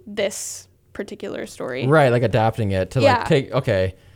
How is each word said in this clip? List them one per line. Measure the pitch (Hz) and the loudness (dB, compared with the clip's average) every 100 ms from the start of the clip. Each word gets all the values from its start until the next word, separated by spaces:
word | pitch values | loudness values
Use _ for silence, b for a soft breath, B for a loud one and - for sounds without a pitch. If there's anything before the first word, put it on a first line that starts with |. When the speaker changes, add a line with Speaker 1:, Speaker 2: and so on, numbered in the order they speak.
| - | -10
Speaker 1:
this | 208 202 - - - - _ _ | -4 -4 -6 -12 -14 -18 _ _
particular | - 202 208 196 - - | -14 -12 -12 -10 -10 -10
story. | - - 127 131 | -10 -10 -4 2
Speaker 2:
Right, | 156 135 | 4 6
like, | 120 | 4
adapting | 120 117 110 117 101 | 2 2 0 0 -2
it | 95 92 | -2 -2
to, | 131 | 2
like, | - 247 | 4 4
Speaker 1:
Yeah. | |
Speaker 2:
take, | - 135 - | 2 0 0
okay, | 127 131 98 92 b b | -2 0 0 0 b b